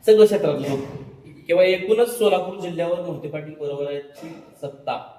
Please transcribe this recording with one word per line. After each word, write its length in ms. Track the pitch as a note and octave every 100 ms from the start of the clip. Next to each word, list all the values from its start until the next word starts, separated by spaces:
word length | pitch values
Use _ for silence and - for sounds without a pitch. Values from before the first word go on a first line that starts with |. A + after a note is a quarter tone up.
| -
सगळं 180 | G#3+
क्षेत्रातलं 440 | G#3+ G3+ D#3 C#3+ C#3
बघतो 320 | C#3 C#3 - - - - - -
किंवा 180 | E3+
एकूणच 540 | F#3 F#3 F#3 A3 A#3+ -
सोलापूर 400 | G#3 F#3 F3+ G3+
जिल्ह्यावर 420 | F3 E3 E3+ F3
मोहिते 280 | F3 C#3+ D3+
पाटील 260 | D3+ D3+ D3+
बरोबरची 680 | D3 C#3+ C#3+ C#3+ C#3+ - D#3+ - - -
सत्ता 480 | C#3+ - - A#2+ -